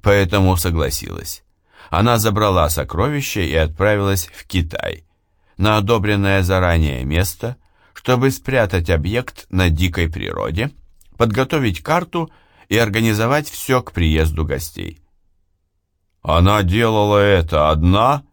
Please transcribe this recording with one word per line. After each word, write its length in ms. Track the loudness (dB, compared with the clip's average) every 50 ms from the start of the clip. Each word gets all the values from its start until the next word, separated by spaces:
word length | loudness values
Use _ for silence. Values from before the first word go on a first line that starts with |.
поэтому 560 | 4 4 4 4 2 2 2 2 4 4 2
согласилась. 840 | 2 0 -2 -2 0 -2 -2 -4 -6 -10 -10 -12 -12 -12 -12 -14 -16 _ _ _ _ _ _ _ -20 -12 -4
Она 260 | 0 2 2 4 2 2
забрала 520 | 2 0 0 2 0 2 2 2 2 0
сокровища 680 | 0 -4 -6 -6 -2 -2 -2 -2 -2 -4 -6 -6 -4 -4
и 140 | -4 -2 0
отправилась 760 | 0 0 -2 -2 0 0 0 2 2 0 0 -2 -2 -4 -8
в 140 | -14 -20 -18
Китай, 580 | _ -2 -2 -2 -2 -6 -8 -8 -8 -10 -10 _ _ _ _ _ _ _ _ _ _ _ -2
на 180 | 0 2 2
одобренное 680 | 2 2 2 0 2 2 0 0 0 2 2 2 2
заранее 640 | 2 2 0 0 2 2 2 2 2 0 -2 -4 -4
место, 520 | -2 0 0 -2 -2 -4 -8 -10 -10 -10 _ _ _ _ _ _ _
чтобы 380 | _ -12 _ 0 0 2 2 0
спрятать 580 | 0 -2 -6 -2 0 0 0 0 0 -2 0 0
объект 580 | 0 0 0 -2 -4 -4 -6 -6 -14 -20 -14 _
на 180 | 0 2 2 2
дикой 400 | 2 2 0 -2 0 -2 -2 -2
природе, 600 | -4 -6 -8 -8 -6 -6 -6 -4 -2 -2 -4 -4 -6 -12 -20 -20 -20 _ _ -20 -2 -2
подготовить 640 | 0 0 2 0 -2 0 0 0 0 0 -2 -4
карту 480 | -4 -2 -2 -2 -2 -4 -6 -6 -6 -6 -10 _ _ _ _ _ -8 _
и 100 | 0 0
организовать 720 | 0 2 0 0 2 2 2 2 0 0 0 -2 -2 -6
все 320 | -12 -12 -2 0 0 0
к 100 | 0 -4
приезду 540 | -4 -2 0 0 2 2 0 0 0 -2 -4
гостей. 560 | -4 -4 -6 -6 -10 -12 -12 -12 -12 -12 _ _ _ _ _ _ _ _ _ _ _ _ _ _ _ _ _ _ _ _ _ _ _ _ _
"Она 400 | _ 0 2 4 4 4 4 2
делала 560 | 2 0 0 2 2 2 2 2 2 2 4 4
это 520 | 4 4 4 2 2 0 0 2 2 2
одна?" 540 | 2 2 4 4 4 4 2 2 0 -2 -4 _